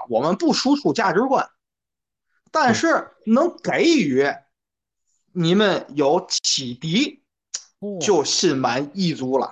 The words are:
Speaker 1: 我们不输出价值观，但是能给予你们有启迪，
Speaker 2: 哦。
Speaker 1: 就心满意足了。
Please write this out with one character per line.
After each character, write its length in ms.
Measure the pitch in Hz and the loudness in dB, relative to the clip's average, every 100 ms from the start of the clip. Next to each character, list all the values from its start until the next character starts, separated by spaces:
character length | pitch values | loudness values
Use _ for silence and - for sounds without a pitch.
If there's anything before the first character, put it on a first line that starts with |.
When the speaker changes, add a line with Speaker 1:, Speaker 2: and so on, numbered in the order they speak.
| - | -2
Speaker 1:
我 120 | 113 | -2
们 140 | 147 196 | 0 0
不 160 | 320 | 0
输 240 | 220 254 285 | 0 0 0
出 160 | 185 | 0
价 200 | 143 196 | 0 0
值 100 | 170 | 0
观， 240 | 269 233 - _ _ _ _ _ _ _ _ _ _ | 0 0 -2 _ _ _ _ _ _ _ _ _ _
但 240 | 320 262 | 0 2
是 380 | 220 330 254 - _ | 2 2 0 -2 _
能 320 | - 226 339 - | 0 2 2 -2
给 200 | - 139 | -4 0
予 440 | 277 311 160 127 139 - - _ _ _ _ _ _ _ _ | 2 2 2 0 0 -2 -12 _ _ _ _ _ _ _ _
你 220 | 180 165 | -2 2
们 320 | 190 214 151 - | 4 2 0 -4
有 320 | 143 139 170 - | -2 2 0 -2
启 460 | - - - 127 | -6 -4 -4 -6
迪， 480 | 123 160 180 294 - _ _ _ - - _ | -8 -4 -2 -2 -4 _ _ _ -16 -16 _
Speaker 2:
哦。 200 | 202 190 | -12 -6
Speaker 1:
就 220 | 160 175 | 0 0
心 340 | 131 - 180 135 | 0 0 0 0
满 320 | 127 123 147 | 0 -2 -4
意 220 | 196 180 | -4 -4
足 240 | 127 127 131 | -2 -2 -2
了。 80 | - | -2